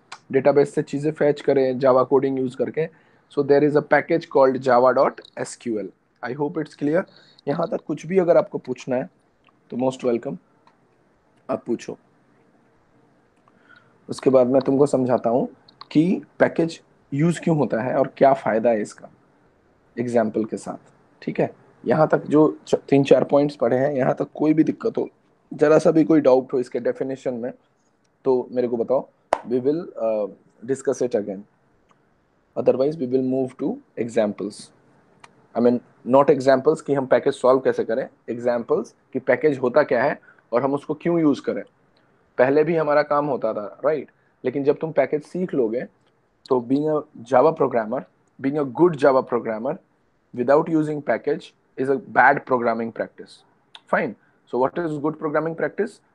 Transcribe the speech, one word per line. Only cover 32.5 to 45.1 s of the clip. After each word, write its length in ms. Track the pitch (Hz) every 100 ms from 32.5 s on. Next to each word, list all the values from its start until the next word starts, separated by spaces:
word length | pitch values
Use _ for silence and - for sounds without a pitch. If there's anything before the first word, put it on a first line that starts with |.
| -
Otherwise, 400 | 127 123 143 160
we 100 | 127
will 200 | 131 131
move 260 | 131 131 -
to 60 | 143 269 - - 120
examples। 540 | 113 104 98 101 - - _ _ _ _ _ - _ _ 117
I 40 |
mean, 180 | 120 123 - _ 113
not 220 | 135 143
examples 500 | 135 131 131 139 160
कि 140 | -
हम 120 | 139 131
पैकेज 280 | 123 139
सॉल्व 260 | - 127 135
कैसे 240 | 123 113
करें, 240 | 110 117 165 _ -
एग्जांपल्स 640 | 120 120 120 110 160 - _ _
कि 60 | 131
पैकेज 400 | - 123 156 131
होता 240 | 127 151
क्या 200 | 143 123
है 180 | 143 - _ _ _
और 100 | 117
हम 120 | 139
उसको 200 | 143 -
क्यों 260 | 151 170 170
यूज़ 220 | 151 123
करें। 200 | - 98 - _ _ _ _ _ _ -
पहले 260 | 127 147
भी 120 | 156 160
हमारा 260 | 147 147
काम 240 | 147 147 147
होता 260 | 120 110
था, 260 | 107 101 -
राइट? 260 | 143 151 - _ _ _
लेकिन 200 | 127 143
जब 140 | 139 151
तुम 140 | 160
पैकेज 300 | 147 131